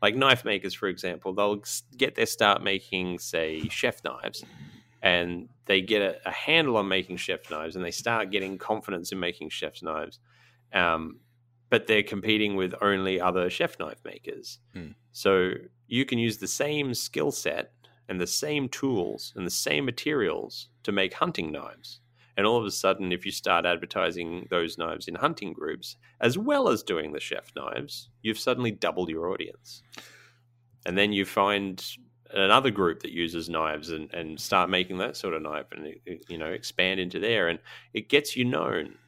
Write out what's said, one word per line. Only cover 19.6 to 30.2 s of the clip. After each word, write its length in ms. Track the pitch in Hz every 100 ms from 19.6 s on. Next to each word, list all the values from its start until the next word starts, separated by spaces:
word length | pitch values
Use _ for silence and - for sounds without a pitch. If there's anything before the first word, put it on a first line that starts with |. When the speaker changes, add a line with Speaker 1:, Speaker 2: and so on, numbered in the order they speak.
| - 147
Speaker 1:
materials 840 | 135 120 - 147 98 76 - - - _
to 100 | -
make 200 | 101 95
hunting 380 | - 180 165 82
knives. 480 | 73 - - - - _ _ _ -
And 80 | 101
all 120 | 120
of 80 | 107
a 60 |
sudden, 400 | - 95 95 92
if 140 | 87 98
you 60 |
start 340 | 95 - 87 85
advertising 840 | 85 87 104 87 87 82 87 -
those 260 | 90 85 -
knives 300 | 82 80 -
in 80 | 85
hunting 380 | 139 160 98
groups, 440 | 78 78 80 - - _ _
as 160 | 117 135
well 320 | 226 285 247
as 140 | 113
doing 280 | - 87 76
the 80 | 73
chef 320 | - - - -
knives, 540 | 69 60 143 - - _
you've 180 | 110 107
suddenly 320 | - 123 120
doubled 380 | 101 85 87 90
your 200 | 80 85
audience. 520 | 95 - - - - _ - - -